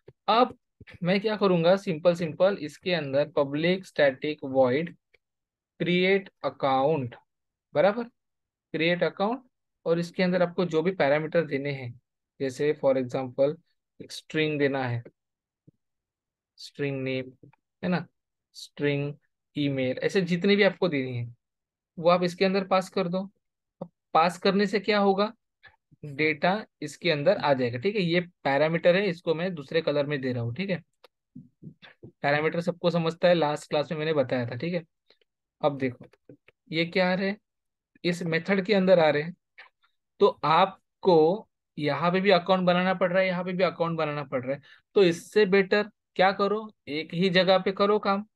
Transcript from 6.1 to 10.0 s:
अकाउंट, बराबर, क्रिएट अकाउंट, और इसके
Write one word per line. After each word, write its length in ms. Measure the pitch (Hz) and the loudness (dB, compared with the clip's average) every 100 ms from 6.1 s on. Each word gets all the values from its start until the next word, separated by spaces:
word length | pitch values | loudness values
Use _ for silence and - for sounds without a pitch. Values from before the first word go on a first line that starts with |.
| 196 196 _ | 0 -2 _
अकाउंट, 720 | 143 - 139 131 139 156 120 - _ _ _ _ _ | -8 -2 0 2 2 0 -4 -10 _ _ _ _ _
बराबर, 300 | 147 185 233 233 _ _ _ _ _ _ | 2 2 2 -6 _ _ _ _ _ _
क्रिएट 280 | 156 165 175 | -2 0 2
अकाउंट, 400 | 160 - 202 269 _ _ _ _ 165 | -2 -2 -4 -4 _ _ _ _ -2
और 120 | |
इसके 240 | 170 | -2